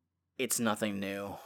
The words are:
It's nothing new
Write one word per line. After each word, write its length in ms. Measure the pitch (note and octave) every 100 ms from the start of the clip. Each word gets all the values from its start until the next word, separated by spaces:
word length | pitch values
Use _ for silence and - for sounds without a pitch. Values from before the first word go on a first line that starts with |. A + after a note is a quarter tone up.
| _ _ _ -
It's 220 | B2+ -
nothing 400 | A#2 G#2+ G#2+ G2+
new 360 | G2 G2+ G2+ F#2